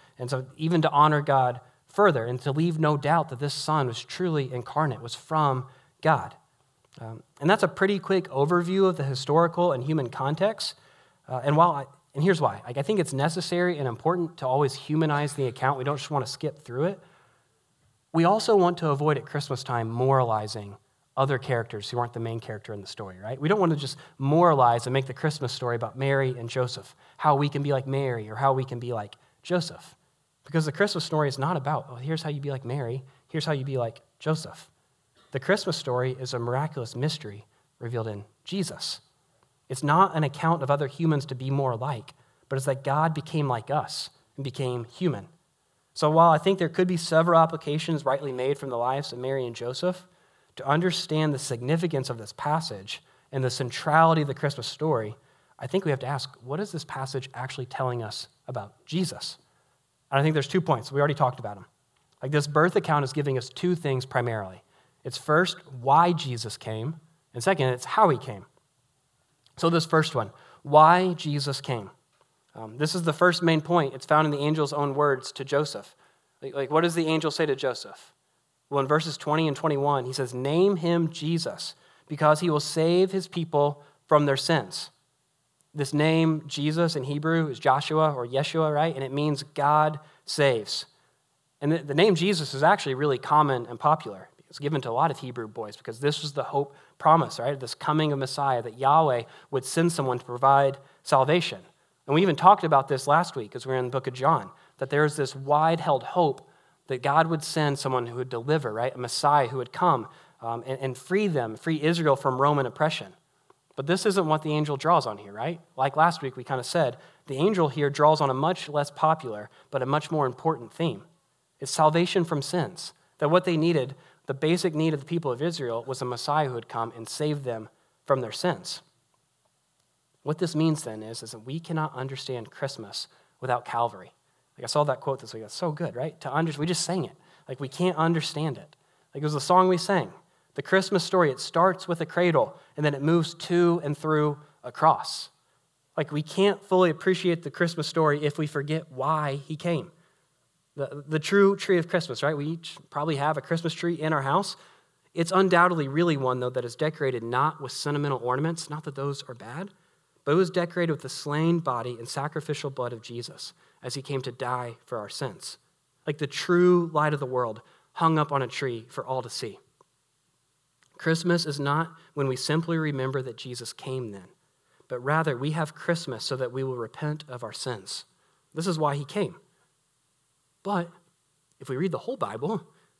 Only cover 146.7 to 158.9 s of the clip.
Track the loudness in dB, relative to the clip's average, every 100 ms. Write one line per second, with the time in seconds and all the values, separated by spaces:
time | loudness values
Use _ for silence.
146.7 | 4 4 2 0 0 0 0 -4 -2 -2
147.7 | -2 -4 2 2 2 0 -2 -4 -4 -4
148.7 | -4 -4 -4 0 0 0 -4 -8 -6 -2
149.7 | -2 -4 _ _ _ _ _ _ _ _
150.7 | -10 -8 -10 -4 -2 2 6 6 6 2
151.7 | 2 2 0 -2 -2 -2 0 -4 -6 -10
152.7 | -18 -10 -4 -2 0 0 -2 -2 -2 -2
153.7 | -4 -4 -2 0 0 2 0 0 -8 -18
154.7 | _ _ _ _ -4 0 2 4 6 6
155.7 | 2 0 0 2 2 0 0 -2 -2 -6
156.7 | -2 -4 -2 -2 -2 -2 0 0 -2 -10
157.7 | -6 -4 -2 0 -2 -2 0 -2 -4 -8
158.7 | -10 -10